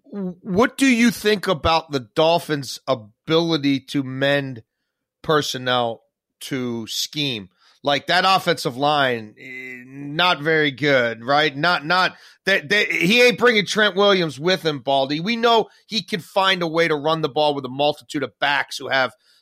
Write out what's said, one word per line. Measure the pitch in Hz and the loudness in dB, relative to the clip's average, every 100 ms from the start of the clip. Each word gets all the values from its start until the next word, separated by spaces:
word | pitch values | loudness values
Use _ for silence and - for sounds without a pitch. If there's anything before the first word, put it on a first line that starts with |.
| _ | _
w-, | 202 185 170 | -10 -10 -10
what | 226 180 262 - | -4 0 0 2
do | 269 | 2
you | 226 240 | 4 2
think | - 214 208 196 | 2 -2 0 -2
about | 160 165 160 - | -2 0 0 -2
the | 139 | -8
Dolphins' | 113 - 160 170 165 147 120 - - | -6 0 2 2 0 -6 -6 -12 -4
ability | 123 104 _ - 160 170 160 139 135 | -4 -4 _ -2 0 2 0 0 -2
to | - 147 | -2 -6
mend | 127 131 139 143 135 120 _ _ _ _ _ _ | -6 -2 0 0 -2 -12 _ _ _ _ _ _
personnel | - 151 143 131 127 123 117 110 _ _ _ _ | 0 0 0 -6 -2 0 0 -4 _ _ _ _
to | - 135 123 117 110 | -8 -6 -6 -6 -8
scheme? | - - 151 143 113 92 _ _ _ | -8 -8 -6 -6 -6 -12 _ _ _
Like, | 143 143 156 | -2 -2 0
that | 175 185 | 0 2
offensive | 190 175 165 151 123 | 2 0 -2 -2 -2
line, | 143 151 131 120 107 123 | 0 2 0 -2 -8 -18
eh, | 131 127 127 123 127 | -18 -16 -16 -16 -18
not | 139 143 156 180 160 | -14 -8 -2 0 0
very | 151 156 151 | 0 2 0
good, | 120 147 131 117 113 | 0 2 4 2 -2
right? | 117 147 156 135 | 0 2 2 0
Not, | 170 165 147 | 0 0 0
not, | 180 175 - - _ 190 | 0 0 -2 -20 _ -2
they, | 190 | 0
they, | 147 208 196 | 2 0 0
he | 165 170 240 | 0 2 6
ain't | 247 190 | 4 6
bringing | 240 220 185 | 2 2 0
Trent | 208 208 180 | 0 0 4
Williams | 202 190 165 131 | 4 4 0 -2
with | 170 185 160 | 0 0 0
him, | 143 | -2
Baldy. | 135 135 135 151 | 0 0 2 -2
We | 185 233 | -4 0
know | 240 233 220 _ - | 4 4 2 _ -10
he | 214 | -8
can | - 196 | -6 -8
find | - 202 190 190 | -4 0 2 0
a | 170 | -2
way | 165 170 | 0 0
to | 151 | 0
run | 147 160 | -2 -2
the | 151 | -2
ball | 151 151 139 | 0 0 -2
with | |
a | 127 | -6
multitude | 135 147 147 - 151 | -2 -2 -2 -8 -8
of | 131 - | -8 -4
backs | 143 139 - - | -2 -2 -4 -10
who | 127 | -4
have, | 135 127 - _ _ | -2 -2 -4 _ _